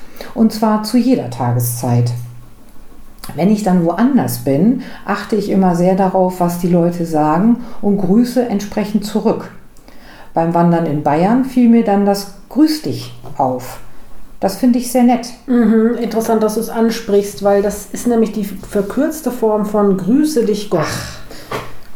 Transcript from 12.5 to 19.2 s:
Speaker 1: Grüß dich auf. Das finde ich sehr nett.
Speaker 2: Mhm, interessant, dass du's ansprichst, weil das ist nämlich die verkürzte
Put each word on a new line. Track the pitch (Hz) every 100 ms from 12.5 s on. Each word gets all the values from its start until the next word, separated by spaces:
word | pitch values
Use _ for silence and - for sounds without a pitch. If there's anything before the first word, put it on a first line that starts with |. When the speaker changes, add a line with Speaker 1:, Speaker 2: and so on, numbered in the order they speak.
Speaker 1:
Grüß | 233 311 -
dich | 151 120 - - - -
auf. | 131 127 - - - - - - - -
Das | - -
finde | 254 240
ich | 247
sehr | 254
nett. | 240 247 - - -
Speaker 2:
Mhm, | 240 214 220 226 240
interessant, | 233 226 226 220
dass | 214 214
du's | -
ansprichst, | 233 226 196 - 202 202 -
weil | 202 202
das | 202 196 -
ist | - 247
nämlich | 233 214
die | 214
verkürzte | 190 - - 208 202 - 311 -